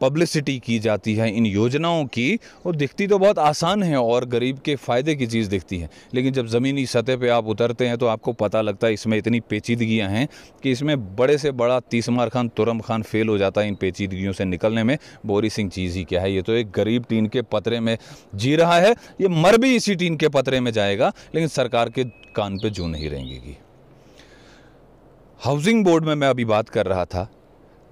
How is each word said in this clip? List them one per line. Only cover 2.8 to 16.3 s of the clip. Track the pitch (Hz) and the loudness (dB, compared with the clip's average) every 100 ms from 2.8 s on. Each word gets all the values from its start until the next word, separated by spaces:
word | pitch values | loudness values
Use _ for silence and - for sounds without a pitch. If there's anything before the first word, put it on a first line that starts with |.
| 139 - 202 | -4 -2 0
तो | 202 | 4
बहुत | 196 175 | 4 4
आसान | 151 147 170 208 | 2 2 0 0
है | 180 135 | 0 2
और | 117 123 | 2 2
गरीब | 127 120 127 135 | 0 -2 -2 -2
के | 151 139 | -4 -4
फ़ायदे | - 123 156 | -2 0 0
की | 147 117 | -2 -2
चीज़ | 117 101 | 0 0
दिखती | 98 - 90 | -4 -4 -8
है, | 78 - - | -8 -14 -6
लेकिन | 127 135 | -2 0
जब | 131 113 | -2 -2
ज़मीनी | 120 135 139 123 | 0 0 -2 -2
सतह | 120 113 123 | -2 0 0
पे | 123 | 2
आप | 117 110 | 2 0
उतरते | 107 120 117 123 | 0 0 0 -2
हैं | 120 | 0
तो | 120 | 0
आपको | 110 127 | 0 -4
पता | 113 104 110 | -2 0 0
लगता | 107 98 113 | -2 0 0
है | |
इसमें | 104 110 110 | 0 0 0
इतनी | 110 117 | 0 -2
पेचीदगियाँ | - 107 - 117 113 110 95 | -2 -4 -2 -2 0 0 0
हैं | 107 147 - - _ | -2 -4 -8 -20 _
कि | 135 | -2
इसमें | 123 147 139 92 101 | -2 0 -2 -4 0
बड़े | 135 147 | 2 2
से | 147 | 0
बड़ा | 123 120 127 | 0 0 0
तीसमार | - 117 120 123 117 | 0 -2 0 0 0
खान, | 127 117 | 0 -2
तुरम | - 110 117 | 0 0 -2
खान | - 113 | -4 -4
फेल | 107 110 110 | -2 -2 0
हो | 101 | 2
जाता | 95 104 | 2 0
है | 104 | -2
इन | |
पेचीदगियों | 95 95 87 98 92 98 | -2 -4 -4 -6 -4 -4
से | 95 | -4
निकलने | 95 87 110 113 | -4 -2 0 0
में। | 113 147 - - 107 | 0 -2 -6 -12 -2
भोरी | 101 110 | 0 0
सिंह | - 98 | -2 -4
चीज़ | 92 90 92 | -4 -4 -4
ही | |
क्या | 85 87 | -2 -2
है, | 95 | 0